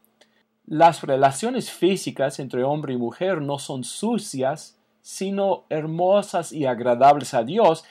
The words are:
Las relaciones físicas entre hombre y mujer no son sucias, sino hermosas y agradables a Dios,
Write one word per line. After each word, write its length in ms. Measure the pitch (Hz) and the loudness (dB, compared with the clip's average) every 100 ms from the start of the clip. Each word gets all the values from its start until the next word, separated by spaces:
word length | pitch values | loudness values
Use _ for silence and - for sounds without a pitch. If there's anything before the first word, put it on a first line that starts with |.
| _ _ _ _ _ _ - | _ _ _ _ _ _ -6
Las 340 | 156 165 160 | 4 4 4
relaciones 680 | - 135 135 135 233 254 - | -2 2 2 2 -4 -4 -6
físicas 680 | - 180 185 143 117 135 - | -2 0 0 -4 -4 -4 -4
entre 240 | 131 127 | -6 -2
hombre 300 | 135 151 143 | 0 -2 -4
y 40 | 123 | -4
mujer 440 | 117 - 185 170 | -4 -4 -2 -2
no 160 | 139 139 | -4 -6
son 260 | - 135 | -6 -10
sucias, 960 | 123 - 214 233 - 135 131 156 - _ _ _ | -10 -6 -2 -2 -4 -4 -4 -4 -10 _ _ _
sino 600 | - - 196 196 196 - - | -16 -8 -4 0 0 -2 -4
hermosas 840 | 156 156 165 180 202 196 185 156 | -6 -4 0 2 2 2 -4 -6
y 120 | 147 135 | -4 -2
agradables 680 | 117 120 120 139 147 - | 0 0 6 6 6 2
a 100 | 131 | -2
Dios, 400 | 117 208 190 160 - | 0 2 4 2 -4